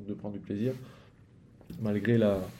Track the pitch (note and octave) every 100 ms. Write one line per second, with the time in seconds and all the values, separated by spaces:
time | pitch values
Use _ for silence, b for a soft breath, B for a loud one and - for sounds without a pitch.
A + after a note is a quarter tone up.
0 | G2+ G2+ G#2 G2+ F2 G2+ A#2+ C3 B B
1 | B - - - - - - - A2 G#2
2 | G#2 A#2 G#2 G2 F#2 B